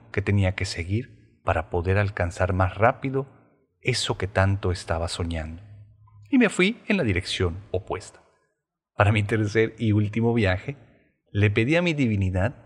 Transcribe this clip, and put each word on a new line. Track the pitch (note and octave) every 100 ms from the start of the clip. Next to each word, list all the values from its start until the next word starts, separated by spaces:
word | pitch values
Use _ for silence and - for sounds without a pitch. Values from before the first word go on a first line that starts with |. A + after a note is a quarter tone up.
| -
que | -
tenía | G2+ G2+ F#2+
que | F#2+
seguir | - - E2+ G#2 C#3 - _ _
para | - E2+ -
poder | F2+ E2+ G2
alcanzar | G2+ - E2+ - F2+
más | F#2 F#2 F#2+
rápido | A2+ B2+ C3+ C3+ C#3 - _ _ _ _
eso | - A#2+ - A2+
que | F#2
tanto | F#2+ G2 G2+ F#2+
estaba | F2 - E2 E2
soñando. | - E2+ E2+ D#2 E2 - - - _ - - -
Y | C4+
me | G#3+
fui | - F#3 A#3+ -
en | G3+
la |
dirección | B2 F2+ - - F2+ E2+ -
opuesta. | F#2+ - G2 - - _ _ _ _ _ _ _ -
Para | G#2
mi | A2
tercer | G#2 A2+ G#2+ A2+ A2+ -
y | A2+
último | G#2 G#2 A2+ A#2
viaje, | A#2 G2 F#2 - C#3 - _ _ _ _
le | G#2 G#2
pedí | G#2+ A#2 D#3+
a |
mi | F3
divinidad | D3 B2 G#2 F#2+ F#2 G2+ -